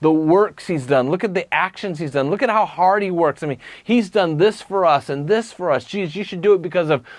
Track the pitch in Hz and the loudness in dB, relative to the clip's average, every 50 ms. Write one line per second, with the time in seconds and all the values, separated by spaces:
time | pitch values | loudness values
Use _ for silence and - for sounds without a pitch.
0 | 151 160 160 156 156 156 175 196 214 180 - - - - 175 147 127 123 143 131 | 0 2 2 2 4 4 4 4 4 2 -2 -8 -8 -6 -6 -4 -2 0 2 2
1 | 123 135 170 180 240 208 175 185 - - - 156 175 190 - - - 196 170 147 | 2 2 -2 -2 -2 -4 -4 -4 -6 -2 -2 -2 -2 -2 -4 -8 -8 -8 -8 -6
2 | 170 143 123 139 135 143 185 202 269 240 214 220 202 160 - 165 180 185 196 208 | -8 -4 -4 -2 -2 -2 -2 -2 -2 0 0 0 0 -2 0 0 2 2 2 2
3 | 202 190 180 170 170 147 135 - 165 151 131 - - - - - - - 226 247 | 0 -2 0 0 0 0 0 -2 -6 -8 -8 -8 -12 -18 -20 -16 -4 0 0 2
4 | 208 180 - 214 185 165 156 147 180 214 214 - - - 190 196 185 165 147 139 | 0 2 0 0 2 2 2 2 2 2 2 -2 -8 -6 -2 2 2 4 2 2
5 | - - 139 139 143 156 214 226 233 - - - 180 170 139 127 123 - - 202 | 0 -4 -6 -6 -2 0 0 0 0 -4 -10 -6 -2 0 0 0 -2 -4 -6 -6
6 | 190 156 147 196 202 - 196 180 190 208 202 185 160 175 151 180 170 151 156 123 | -6 -6 -6 -8 -8 -8 -8 -2 2 4 4 4 2 -2 -2 -2 0 0 0 -2
7 | - - - | -2 -8 -18